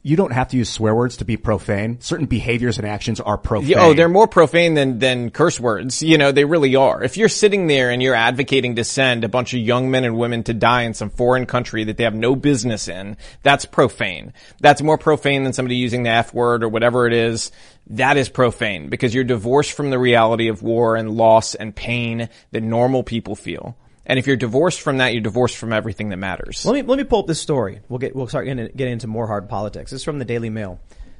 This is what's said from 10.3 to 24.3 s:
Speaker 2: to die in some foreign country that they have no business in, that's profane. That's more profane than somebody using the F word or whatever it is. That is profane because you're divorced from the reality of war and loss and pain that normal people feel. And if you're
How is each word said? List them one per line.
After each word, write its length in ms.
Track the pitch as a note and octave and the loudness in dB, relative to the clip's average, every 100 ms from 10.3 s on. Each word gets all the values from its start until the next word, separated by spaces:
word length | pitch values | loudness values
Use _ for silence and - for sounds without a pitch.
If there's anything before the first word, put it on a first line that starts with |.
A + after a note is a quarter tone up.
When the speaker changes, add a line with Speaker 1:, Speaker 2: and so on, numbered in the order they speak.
| A#2 | -4
Speaker 2:
to 100 | A2 | -4
die 300 | A2+ A2+ B2 | 0 2 2
in 100 | A#2 | 0
some 160 | A2 G#2 | -6 -8
foreign 380 | - B2 B2+ B2 | -2 2 2 0
country 360 | B2 A#2 A#2 A2 | -4 -4 -6 -6
that 120 | A2 | -2
they 60 | |
have 100 | A#2 G#2+ | -2 0
no 200 | A#2 C3+ | 0 2
business 520 | D3 C3+ A#2+ G#2+ - | 2 0 -2 -6 -8
in, 300 | F2 G2+ G#2+ - - | -10 -12 -14 -18 -2
that's 240 | - C#3 - | 2 2 0
profane. 680 | - B2+ - G#2 E2 G#1 - - - | 0 0 0 -6 -6 -14 -20 -20 4
That's 220 | - C#3+ | 6 6
more 160 | D3+ D#3 | 4 2
profane 440 | - D3 C#3+ C#3 | 2 2 2 0
than 100 | C3+ | -2
somebody 240 | B2 B2+ B2 | -4 -4 -2
using 260 | B2 B2 | -2 -2
the 80 | A#2+ | 2
F 200 | A2+ A#2+ | 2 0
word 320 | - A#2+ A#2+ | 0 2 2
or 60 | A2+ | 0
whatever 380 | A2 A#2+ B2 A#2+ | 2 2 2 2
it 60 | |
is. 380 | A#2 A#2 A2+ - - - _ - | 2 0 -2 -8 -14 -20 _ -12
That 260 | A2 B2+ C#3+ | -2 2 2
is 100 | - | 0
profane 640 | - B2 - A2 F#2 D2 | 0 0 0 -4 -6 -8
because 260 | A#2 B2+ A#2+ | -4 -2 0
you're 80 | |
divorced 480 | B2+ A#2+ A2+ C#3 C#3+ | 0 -2 0 0 0
from 200 | - C#3+ | -4 -4
the 60 | B2+ | 0
reality 520 | B2+ A#2 A2+ A2+ A2+ | 4 4 4 2 -2
of 120 | G#2 | -2
war 360 | A2+ A#2 A#2+ A2+ | -2 0 2 0
and 140 | A2 A2 | -2 2
loss 400 | A2+ A2 - - | 6 6 4 -8
and 180 | G#2+ | -10
pain 540 | - - A#2+ A#2 A2+ A#2 - _ | -10 -6 -4 -4 -6 -8 -12 _
that 100 | A2+ | -6
normal 400 | A2 A#2 B2 C3 | -2 0 2 0
people 320 | - A#2 G2 | -2 -6 -6
feel. 440 | G#2 - D#2 - - _ _ - | -12 -10 -12 -12 -18 _ _ -4
And 140 | C3 | -2
if 80 | |
you're 80 | C#3 | 0